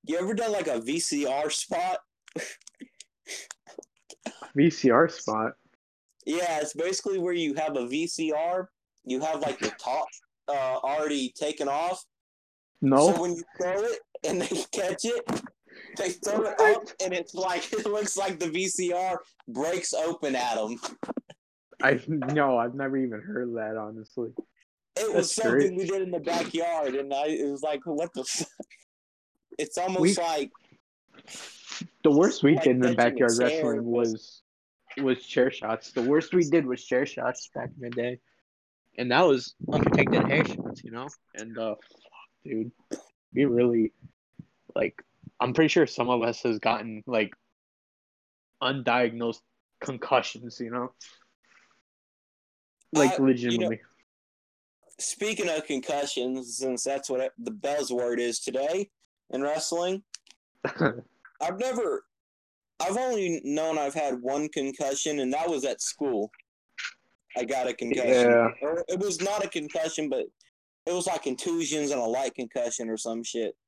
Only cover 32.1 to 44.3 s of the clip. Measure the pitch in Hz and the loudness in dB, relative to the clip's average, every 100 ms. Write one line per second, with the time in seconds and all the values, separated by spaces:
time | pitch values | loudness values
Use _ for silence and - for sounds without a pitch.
32.1 | 143 190 - 139 170 139 127 123 120 120 | 6 6 4 4 6 6 4 4 4 4
33.1 | 127 123 117 123 160 135 113 117 120 117 | 4 2 4 2 2 0 0 0 2 0
34.1 | 110 - - _ _ _ _ _ - 135 | -2 -10 -20 _ _ _ _ _ -2 0
35.1 | 127 - - 131 - 110 113 - - 120 | 0 0 4 4 2 -4 -4 -4 -2 4
36.1 | 151 160 180 160 165 135 123 - 127 139 | 2 4 2 6 4 2 -4 0 0 0
37.1 | - 123 - - 127 127 139 120 120 120 | -2 -4 -4 -10 -10 -10 -10 -8 -4 -4
38.1 | 123 _ _ _ _ _ _ _ - 123 | -6 _ _ _ _ _ _ _ -6 2
39.1 | 127 180 131 - - - - - - 139 | 6 6 4 0 -10 -2 2 4 4 4
40.1 | - 135 143 165 - 117 - 117 113 135 | 4 4 2 2 -2 -8 -10 -12 -12 -12
41.1 | - _ - 110 113 113 101 - _ - | -14 _ -14 -12 -6 -6 -6 -12 _ -20
42.1 | - - _ - 110 117 _ _ - - | -20 -20 _ -8 -6 -6 _ _ -14 -14
43.1 | _ _ 123 139 120 123 117 110 _ - | _ _ 2 4 4 4 4 2 _ -20
44.1 | _ _ | _ _